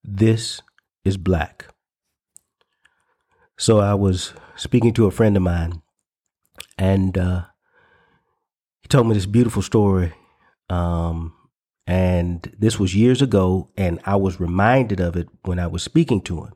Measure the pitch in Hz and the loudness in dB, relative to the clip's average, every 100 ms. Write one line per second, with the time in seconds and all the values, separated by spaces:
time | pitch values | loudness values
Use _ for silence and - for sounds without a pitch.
0 | - 98 113 113 - - _ _ _ _ | -10 0 2 2 -2 -14 _ _ _ _
1 | 95 95 87 90 76 _ - _ _ _ | -4 -2 0 -2 -2 _ -20 _ _ _
2 | _ _ _ - _ _ _ _ _ _ | _ _ _ -20 _ _ _ _ _ _
3 | _ _ _ _ _ - - 107 101 101 | _ _ _ _ _ -4 2 2 2 0
4 | 98 90 - - - - - 123 117 113 | 0 -2 -6 -16 -20 -16 -2 2 2 2
5 | 104 - 110 98 90 87 82 85 _ _ | 0 2 2 2 0 -2 -4 -8 _ _
6 | _ _ _ _ _ - - - 95 98 | _ _ _ _ _ -20 -20 -4 0 2
7 | 95 92 92 92 90 _ _ _ _ _ | 0 0 -2 -2 -6 _ _ _ _ _
8 | _ _ _ _ _ _ _ _ - 135 | _ _ _ _ _ _ _ _ 0 2
9 | 113 107 95 110 123 104 - 113 101 95 | 4 0 2 2 2 -2 0 2 2 2
10 | 85 - _ _ _ _ _ 90 87 85 | 0 -6 _ _ _ _ _ -4 -2 -2
11 | 85 82 82 _ _ _ _ _ - 92 | -4 -6 -8 _ _ _ _ _ -4 0
12 | 92 90 87 87 - - 107 107 98 98 | 2 0 -2 -6 -10 -2 -2 0 -2 2
13 | 117 127 139 101 92 92 - - 92 85 | 2 2 2 2 2 0 -4 -4 -4 -4
14 | - 101 95 87 85 90 107 131 117 92 | -2 0 0 -2 -4 0 2 2 0 -2
15 | 87 87 82 _ - 90 87 87 - 160 | -2 -4 -8 _ -6 -4 -4 -6 -2 0
16 | 165 110 - 85 - | 2 -2 -2 -10 -10